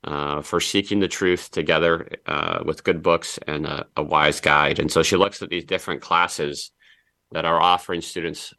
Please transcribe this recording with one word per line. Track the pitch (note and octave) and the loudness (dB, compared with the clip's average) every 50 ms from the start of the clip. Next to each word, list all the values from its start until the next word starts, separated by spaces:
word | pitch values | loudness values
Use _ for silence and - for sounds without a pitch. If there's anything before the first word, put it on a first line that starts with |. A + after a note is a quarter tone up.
| - | -4
uh, | D2 D2+ C#2+ D2 C#2+ D2 D2+ | -4 -4 -2 -2 -2 -4 -4
for | D2 - - F2 | -4 -2 -2 -2
seeking | - - - G2+ G2 - G#2 G2+ | 0 2 0 0 0 2 0 0
the | F#2+ | 0
truth | F2+ - - G2 F2+ F2+ F2+ - - | 0 0 0 2 2 2 2 -2 -6
together, | - G2+ E2 D#2 E2 D#2+ E2+ E2+ E2 E2 - - - - _ | -4 -4 0 2 2 4 4 2 2 0 -2 -10 -14 -12 _
uh, | - D2 D2 - - - - - | -6 -4 -4 -2 -4 -4 -4 -4
with | - D#2 - _ | -4 -6 -2 _
good | - F2+ E2 | -2 -2 2
books | D#2+ F2 E2+ E2 - - - - - | 2 2 2 2 0 -6 -10 -10 -8
and | - D2+ D2 D#2 | -6 -4 -4 -4
a, | - D2 - - _ _ | -4 -4 -6 -8 _ _
a | - D2+ | -6 -2
wise | D2+ E2 D#2 D2+ D2+ D2 - | 2 2 4 4 4 2 2
guide. | - D#2 D2 D2 D2 C#2+ - - | 2 4 4 4 4 2 2 0
And | D2+ D2+ | -2 2
so | - E2 D#2+ | 2 2 4
she | - G2+ | 4 4
looks | F2+ G2 G2+ - - | 4 2 2 0 -8
at | G2+ - | -10 -6
these | F2+ F2 D#2 | -6 -8 -4
different | - F#2+ F2 - - D#2+ - | -4 -4 -4 -4 -6 -8 -8
classes | - - E2+ E2+ F2 F2 - - D#2 D2 C#2+ - - - _ _ _ _ _ _ _ _ _ _ _ _ | -2 0 2 2 2 0 -2 -4 -4 -4 -4 -8 -12 -14 _ _ _ _ _ _ _ _ _ _ _ _
that | - E2 D#2+ | -8 -4 0
are | E2 E2+ E2 | 2 2 4
offering | E2 F2+ F2 F2 - - F#2 E2+ | 4 4 4 2 0 -4 -6 -6
students | E2 - - F2+ E2 E2+ D2+ - - - - | -6 -6 -8 -6 -6 -6 -6 -8 -14 -16 -18